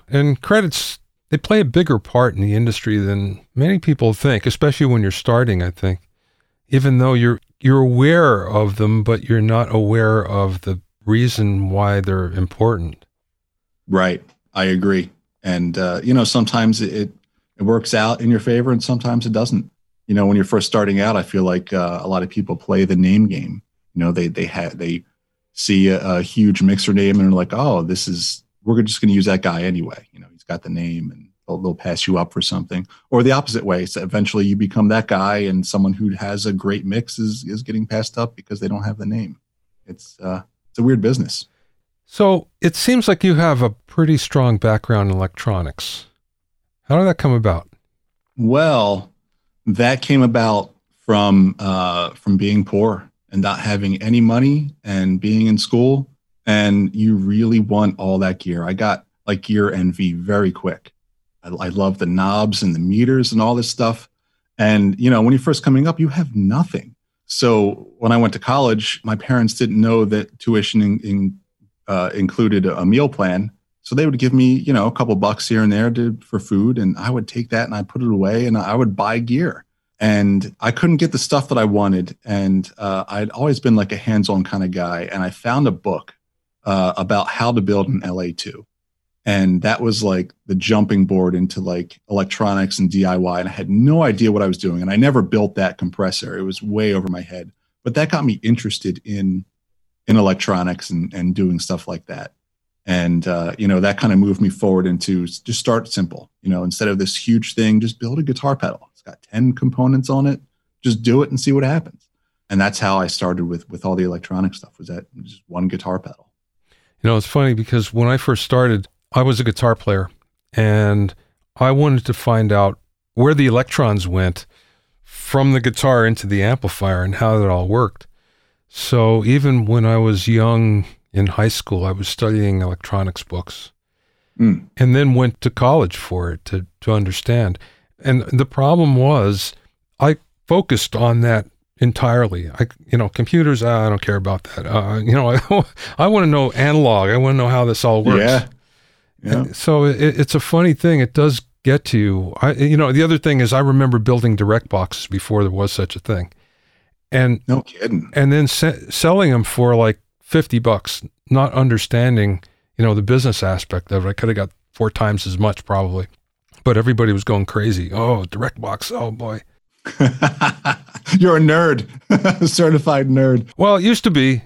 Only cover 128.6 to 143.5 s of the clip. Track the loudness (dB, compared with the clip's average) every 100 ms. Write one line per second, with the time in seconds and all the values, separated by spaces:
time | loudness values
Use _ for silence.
128.6 | _ -12 -2 2 4 4 4 2 4 2
129.6 | 2 2 4 4 2 2 2 2 4 4
130.6 | 2 2 -2 -10 _ -2 0 0 -2 -2
131.6 | -4 -4 -2 -4 -8 -4 -2 0 0 0
132.6 | -2 -6 -6 -4 -4 -6 -10 -10 -10 -16
133.6 | -20 _ _ _ _ _ _ 0 0 0
134.6 | -4 0 2 4 4 4 2 0 -6 0
135.6 | 2 4 2 -4 -8 -6 -6 -8 -8 -8
136.6 | -8 _ -2 0 -2 -4 -2 0 0 -4
137.6 | -10 _ _ _ -2 0 0 0 0 0
138.6 | 2 4 4 4 4 2 2 0 -6 -12
139.6 | _ _ _ -2 0 0 _ _ 0 0
140.6 | 2 -2 -2 -2 0 2 2 0 -2 _
141.6 | _ _ 0 2 0 2 0 -2 -10 -4
142.6 | -4 -4 -4 -2 0 -2 0 2 2